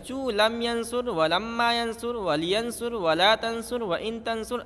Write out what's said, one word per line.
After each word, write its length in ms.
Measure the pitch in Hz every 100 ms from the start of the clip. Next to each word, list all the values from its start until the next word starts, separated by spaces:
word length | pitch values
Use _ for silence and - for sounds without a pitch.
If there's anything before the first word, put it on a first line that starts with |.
چو 260 | - 262 262
لم 300 | 208 214 233
ینصر 480 | 233 233 226 247 247
ولما 640 | 170 156 175 220 233 233
ینصر 400 | 233 233 226 240
ولینصر 760 | 240 185 151 165 202 233 226 240
ولا 420 | 233 170 160 190
تنصر 480 | 220 226 226 226 247
وان 380 | 220 170 214 226
تنصر 360 | 220 226 214 247